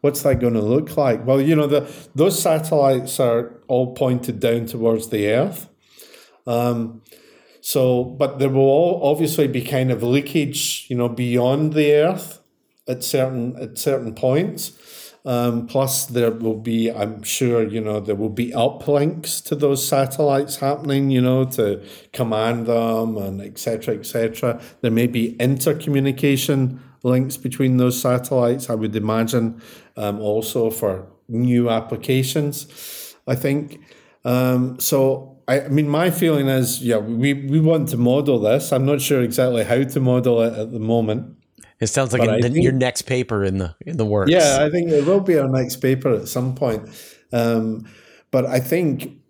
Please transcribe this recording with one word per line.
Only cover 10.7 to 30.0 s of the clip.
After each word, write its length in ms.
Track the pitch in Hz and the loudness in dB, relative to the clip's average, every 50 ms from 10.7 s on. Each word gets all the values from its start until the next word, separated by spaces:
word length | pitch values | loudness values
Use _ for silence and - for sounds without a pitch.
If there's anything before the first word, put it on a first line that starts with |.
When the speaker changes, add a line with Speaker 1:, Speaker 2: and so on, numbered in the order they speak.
| - - - - | -6 -6 -8 -6
Speaker 1:
you 80 | 127 120 | -4 -2
know, 120 | 120 120 | -2 -2
beyond 640 | 120 113 123 123 120 123 123 127 135 147 156 151 147 | -2 -2 -2 0 2 2 2 2 2 2 0 0 2
the 200 | 151 151 147 147 | 2 2 4 4
Earth 480 | 147 151 170 190 - - - - - _ _ _ _ _ _ _ _ _ - | 4 4 2 0 -4 -8 -14 -18 -20 _ _ _ _ _ _ _ _ _ -8
at 160 | 127 127 - | -8 -6 -6
certain, 520 | - - 135 131 131 131 127 120 123 123 - | -2 0 0 0 0 -2 -4 -4 -6 -6 -8
at 200 | - 110 - - | -12 -12 -10 -4
certain 360 | - 147 139 131 120 113 - | -2 -2 -2 -2 -2 -6 -8
points. 600 | - - 127 127 151 180 208 - - - - - _ - - - - - - - _ _ | -2 0 2 2 2 0 -2 -6 -8 -12 -12 -14 _ -20 -20 -20 -20 -20 -20 -20 _ _
Um, 420 | 135 123 120 120 120 117 120 117 117 | -4 -2 0 0 0 0 -2 -4 -2
plus 380 | - 135 135 131 131 - - | -2 0 0 0 -2 -4 -4
there 260 | - 120 120 117 117 | -2 -2 0 2 2
will 240 | 113 113 117 113 110 | 0 0 -4 -4 -4
be, 340 | 104 107 117 113 113 113 113 | -4 -4 -2 -2 0 0 0
I'm 320 | 113 110 101 104 110 110 | -2 -2 -4 -4 -6 -10
sure, 460 | 107 - - - 135 120 120 117 110 104 | -8 -6 -2 0 0 2 2 2 0 0
you 140 | 104 113 | -2 -4
know, 180 | 107 107 107 107 | -4 -2 -4 -4
there 160 | 101 107 104 | -2 -2 -2
will 140 | 98 110 110 | -2 -2 -4
be 220 | 101 113 120 120 | -2 -4 -4 -4
uplinks 920 | - 113 117 120 - - - - 147 143 143 156 175 165 160 - - - - - | 0 0 0 0 0 -2 -2 0 2 2 2 0 -2 -4 -8 -8 -8 -8 -6 -6
to 80 | 160 | -4
those 300 | 143 147 143 139 135 135 | 0 2 0 2 0 0
satellites 680 | - - 135 135 127 131 - 156 143 139 139 143 143 - | 0 0 0 0 0 0 0 0 2 2 0 0 -2 -6
happening, 540 | - - 139 143 143 - 139 139 139 139 135 | -4 -2 -2 -4 -2 -4 -2 0 0 2 2
you 100 | 135 127 | 2 2
know, 240 | 123 127 127 131 131 | 4 4 2 2 0
to 400 | 131 131 - 113 101 101 101 - - - - - _ - | 0 0 0 0 0 0 -4 -6 -16 -20 -20 -20 _ -6
command 520 | - 127 113 110 107 110 113 120 120 113 | -4 -2 -2 0 0 0 0 0 -2 0
them 520 | 117 117 117 117 113 113 113 113 113 113 107 | 0 0 0 2 0 0 -2 -2 -2 -4 -4
and 240 | 98 98 95 98 | -6 -6 -8 -8
et 160 | 101 101 - - | -10 -12 -14 -8
cetera, 380 | - - 117 110 - - 113 | -6 -4 -4 -4 -4 -4 -6
et 100 | 101 - | -6 -6
cetera. 560 | - - 120 113 113 113 - - 123 117 117 - - - _ | -6 -4 -2 -2 -2 -2 -2 -2 -2 -2 -4 -8 -18 -14 _
There 120 | - 120 | -2 0
may 160 | 113 120 123 120 | 2 2 2 2
be 260 | 120 120 113 113 117 | 0 0 -2 -2 -2
intercommunication 1500 | - 120 127 139 131 - - 151 160 - - 143 139 135 139 135 131 - 143 139 131 135 - 147 135 131 127 131 - - - _ _ _ | 0 0 0 0 2 0 0 0 0 -2 -2 0 2 2 0 0 0 2 2 2 2 0 0 0 2 2 0 -2 -6 -14 -20 _ _ _
links 320 | 123 127 127 131 131 131 | 2 2 2 2 -2 -4
between 400 | - - 127 123 - 135 131 127 | -8 -8 -8 -4 -2 0 2 2
those 240 | 127 127 127 123 123 | 4 2 2 0 0
satellites, 680 | - 127 123 123 123 - 139 127 120 120 123 120 127 - | 0 0 0 0 0 0 0 2 2 2 0 -2 -4 -6
I 60 | 120 | -4
would 200 | 110 107 110 104 | -4 -4 -2 -2
imagine, 680 | 110 104 107 110 113 113 113 117 123 113 113 113 - - - - - - - _ | -2 -2 0 0 0 0 0 0 0 0 -2 -4 -8 -16 -20 -20 -20 -20 -20 _
um, 240 | - | -6